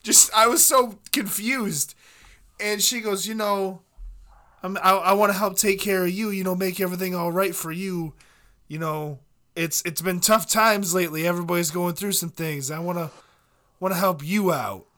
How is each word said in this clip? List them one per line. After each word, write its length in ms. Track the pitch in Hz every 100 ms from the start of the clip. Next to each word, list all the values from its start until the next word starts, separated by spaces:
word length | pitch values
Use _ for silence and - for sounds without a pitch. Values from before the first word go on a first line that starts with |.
just, 300 | 214 226 -
I 120 | 214 233
was 160 | 330 -
so 320 | 269 247 190 -
confused. 800 | - 196 - 214 269 202 147 - - - - - - - -
And 220 | 208 208
she 180 | 196 247
goes, 260 | 214 196 185
"You 60 |
know, 480 | 220 208 202 190 185 _ - - - - - _ _
I'm, 140 | 185 196
I, 120 | 185
I 200 | 190 175
wanna 220 | 202 208
help 220 | 190 208 180
take 220 | 208 196
care 220 | 208 190
of 60 | 180
you, 200 | 185 220
you 120 | 196
know, 100 | 190 180
make 240 | 190 180
everything 340 | 185 180 185
all 160 | 180 170
right 220 | 170 196
for 160 | - 165
you. 420 | 165 190 180 160 - - _ _ _ _
You 100 | 151
know, 400 | 160 156 151 139 _ _ _
it's, 280 | - 165 -
it's 160 | 175 156
been 200 | 175 180
tough 280 | 175 220 214
times 460 | 220 220 208 190
lately. 320 | 180 170 156 170
Everybody's 440 | 175 170 175 165
going 240 | 175 175
through 180 | 165 202
some 180 | 190 170
things. 400 | - 160 147 135
I 80 | 156
wanna, 320 | 175 175 160 - _ _ _ _ _ _
wanna 160 | 185 175
help 280 | 190 165
you 260 | 147 208 190
out." 340 | 151 107 95 -